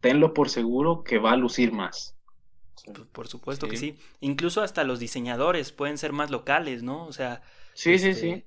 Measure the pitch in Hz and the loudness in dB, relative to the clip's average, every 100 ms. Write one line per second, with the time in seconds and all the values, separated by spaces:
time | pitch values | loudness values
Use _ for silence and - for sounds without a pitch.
0 | 123 143 160 156 139 - 117 123 156 165 | 4 6 6 4 2 2 0 2 2 0
1 | - 117 110 127 123 - 120 107 92 - | 0 2 4 4 2 2 0 0 -6 -8
2 | - - - - - - - - - 101 | -14 -16 -20 -20 -20 -20 -18 -18 -18 -20
3 | - - 117 120 - 139 110 113 143 147 | -18 -14 -12 -10 -8 -4 -4 -4 -6 -10
4 | - - 139 139 170 190 202 185 139 123 | -20 -8 -4 0 0 0 -2 0 0 -2
5 | 117 131 120 120 151 175 135 - 143 147 | -4 -6 -4 0 2 2 -2 -6 -6 -4
6 | 151 143 147 131 - 143 160 123 120 147 | -4 -4 -2 -4 2 0 0 -6 -6 -8
7 | 165 139 127 120 - - - - 165 185 | -10 -8 -8 -8 -14 -20 -20 -2 4 6
8 | 190 185 165 175 | 6 0 -2 -6